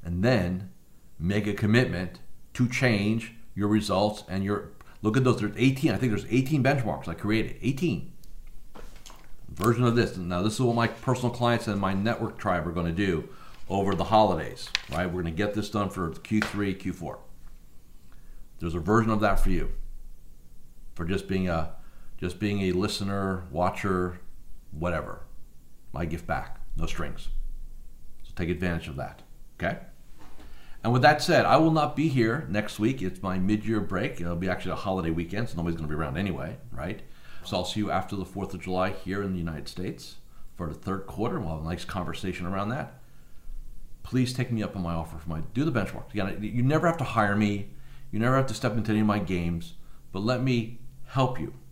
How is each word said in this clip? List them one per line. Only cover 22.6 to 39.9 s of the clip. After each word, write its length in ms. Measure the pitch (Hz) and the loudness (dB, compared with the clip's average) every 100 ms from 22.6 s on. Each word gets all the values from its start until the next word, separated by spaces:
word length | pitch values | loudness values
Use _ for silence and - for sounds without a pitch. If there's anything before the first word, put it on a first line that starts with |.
a 100 | 95 | 2
listener, 720 | 90 104 - 98 98 95 92 85 | 2 0 0 -2 0 0 -2 -4
watcher, 680 | 78 90 - 101 92 90 87 - - - - - | 2 2 2 0 2 2 -2 -8 -8 -6 -8 -8
whatever. 500 | - 87 85 - - - - - - - - - | -2 0 0 -2 -8 -8 -8 -10 -10 -14 -14 -8
My 100 | - | -4
gift 240 | 82 82 - | -2 -2 -2
back, 320 | 73 - - - - | -2 -2 -4 0 0
no 100 | 82 | 2
strings. 440 | - - - - - - - - - - - - - | 2 0 0 2 2 0 -2 -6 -8 -10 -10 -8 -6
So 100 | - - | -6 -4
take 140 | 85 | -2
advantage 400 | 85 92 82 - | 0 0 -2 -4
of 80 | 67 | -8
that, 240 | 62 - - - - - | -8 -10 -18 -16 -16 -4
okay? 220 | - 175 - - - - - - - - - - | -4 -4 -8 -16 -12 -10 -6 -8 -8 -10 -8 -4
And 80 | 110 | 2
with 100 | 123 | 8
that 200 | 147 151 | 8 8
said, 240 | - 156 95 | 6 6 8
I 100 | 131 | 8
will 160 | 160 | 8
not 240 | 160 147 - | 6 2 2
be 140 | 156 | 2
here 360 | 131 113 127 135 | 4 4 2 -2
next 280 | 101 107 - | -2 -2 2
week. 240 | 107 135 | 2 2
It's 200 | 92 90 | -2 -4
my 160 | 98 92 | -2 2
mid-year 400 | 95 107 104 113 | 4 4 2 0
break. 400 | 87 92 120 - | 0 0 -2 -2
It'll 160 | 85 85 | -2 0
be 140 | 92 | 0
actually 240 | 90 95 | 0 -2
a 20 | 82 | -4
holiday 360 | 104 95 82 | 0 0 2
weekend, 360 | 80 85 98 117 | 0 -2 -2 -2
so 80 | 82 | 0
nobody's 220 | 85 82 | 0 0
gonna 100 | 78 | 0
be 80 | 76 | 0
around 220 | 76 69 | 0 0
anyway, 400 | 98 73 73 - - | -2 -2 -6 -8 -8
right? 280 | 62 78 107 - - - - - | -6 -6 -8 -10 -14 -8 -8 -4
So 100 | 95 | -4
I'll 100 | - | -2
see 140 | - | -2
you 100 | 104 | 0
after 280 | 85 95 98 | 0 -2 -4
the 80 | 90 | -6
fourth 280 | 95 92 | -6 -6
of 80 | 92 | -6
July 280 | 90 92 92 | -2 0 0
here 340 | 98 - 101 | 0 -4 -2
in 80 | 101 | 0
the 80 | 92 | -2
United 300 | 82 78 - | -2 -4 -8
States 460 | - - | -6 -6